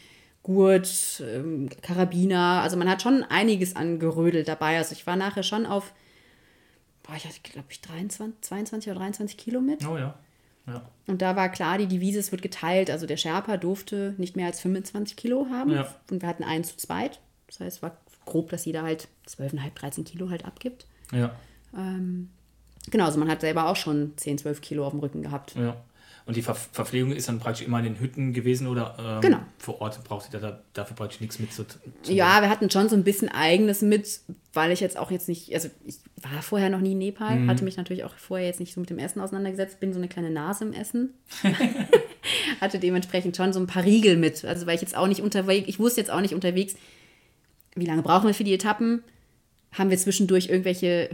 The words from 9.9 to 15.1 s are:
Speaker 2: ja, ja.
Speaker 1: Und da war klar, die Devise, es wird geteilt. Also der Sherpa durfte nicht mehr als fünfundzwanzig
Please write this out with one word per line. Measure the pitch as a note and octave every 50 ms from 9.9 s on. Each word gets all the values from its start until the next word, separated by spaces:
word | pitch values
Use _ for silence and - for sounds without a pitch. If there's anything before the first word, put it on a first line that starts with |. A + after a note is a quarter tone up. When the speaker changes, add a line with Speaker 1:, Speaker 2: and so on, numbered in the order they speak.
| E3 D3+
Speaker 2:
ja, | B2+ C#3 D3 - _ _ _ _ _ _ _ _ _ C3
ja. | A#2+ A#2 - - - _ _ -
Speaker 1:
Und | F#3+ F3+ F#3+
da | F#3 F#3
war | G3+ F#3 F#3
klar, | F#3 - F#3 D#3+ F3+ G3
die | G#3 F#3
Devise, | F#3 F3+ F#3 G3 G3+ G#3
es | G3 -
wird | F#3+ F3+ -
geteilt. | F#3+ - - - E3 F3+ F#3+ F#3+ F#3
Also | D#3+ D#3 E3 C#3+
der | D3 -
Sherpa | - D#3+ E3 F#3+ G3+ - G#3+ F#3
durfte | F3 F3 G3 G3 - - G#3 G3+ G3 G3 G3+ G3
nicht | F3+ F3+ -
mehr | G3 F3+
als | F3 F3 -
fünfundzwanzig | - F#3 F#3 F#3+ F#3+ - - G#3 G#3 -